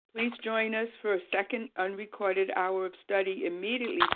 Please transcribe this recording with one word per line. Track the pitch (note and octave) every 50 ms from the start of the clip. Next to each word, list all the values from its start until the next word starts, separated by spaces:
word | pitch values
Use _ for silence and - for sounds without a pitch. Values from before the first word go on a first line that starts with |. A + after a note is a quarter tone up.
| _ _ -
Please | A3+ A3+ A#3+ A#3 - -
join | A3 A3 A3 A3 A3 A3
us | A3 A3+ A3+ - -
for | - G#3+ G3+
a | F3+ F3+ -
second | - F#3+ G3+ - - A3+ A3+ - - -
unrecorded | F#3 F#3+ G3 G3 G#3+ G#3 - - G#3 F#3+ F#3+ G3 F#3+ F#3+ -
hour | - F#3 F#3 F#3+ F#3+ F#3
of | F#3 F#3 - -
study | - G3+ G3 F#3+ F#3+ F#3+ - -
immediately | F3 F3 F3 F#3 G#3+ A#3+ B3+ B3 A3 - F3 - - -